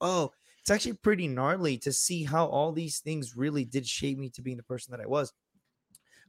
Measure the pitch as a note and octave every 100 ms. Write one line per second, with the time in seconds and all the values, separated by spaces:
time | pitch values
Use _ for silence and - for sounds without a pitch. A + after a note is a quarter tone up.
0 | A3 F3+ C#3+ - _ _ - G#3 B3 G#3
1 | G#3+ G3+ E3 B2+ C#3 F#3+ E3 B2 C#3+ C3+
2 | - F3 D3 D#3+ D#3+ C#3 D#3 D#3 E3 -
3 | D3+ D#3 A#2+ A#2+ C#3+ D3 A#2+ C3 A#2+ -
4 | C#3 C3+ C3 - B2+ B2 - B2+ - B2
5 | A2+ C#3+ C3+ - _ _ _ _ _ -
6 | _ _